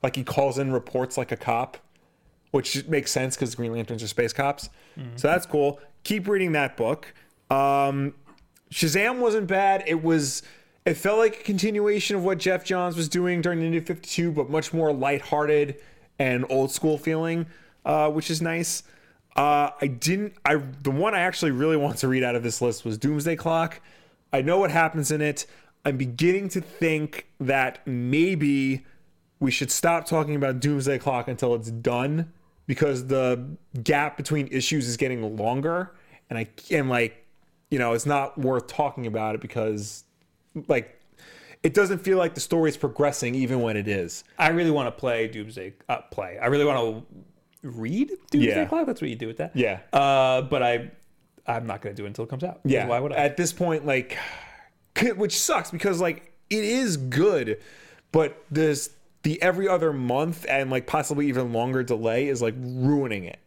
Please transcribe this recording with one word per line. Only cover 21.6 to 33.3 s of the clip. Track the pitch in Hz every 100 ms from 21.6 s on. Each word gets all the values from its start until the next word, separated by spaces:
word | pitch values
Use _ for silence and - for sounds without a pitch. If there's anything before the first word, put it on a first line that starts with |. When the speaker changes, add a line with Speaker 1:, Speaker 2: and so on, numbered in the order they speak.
| 151 160
Speaker 1:
want | 143 117
to | 135
read | 131
out | 127 120
of |
this | 117 113
list | 123 113 120
was | 107
Doomsday | 139 151 151 160
Clock. | 165 165 165 - - - _ _ _
I | 139
know | 135 180
what | 196
happens | 156 160 160 139
in | 151
it. | 151 147 - - _ _
I'm | - 131
beginning | 131 120 170 190 202
to | 190
think | - - 165 156 151 - - _
that | 131 135 131 - -
maybe | 123 123 143 175 185 147 139 135 131 - - _ _ _ _
we | 139
should | 120 135
stop | - 170 170 156
talking | 165 147 147
about | 139 127
Doomsday | 139 147 135 135
Clock | 143 123 117
until | 123 127 120
it's | 113
done, | 113 117 120 131 151 160 - _ _ -
because | 131 147 131 127
the | 135 127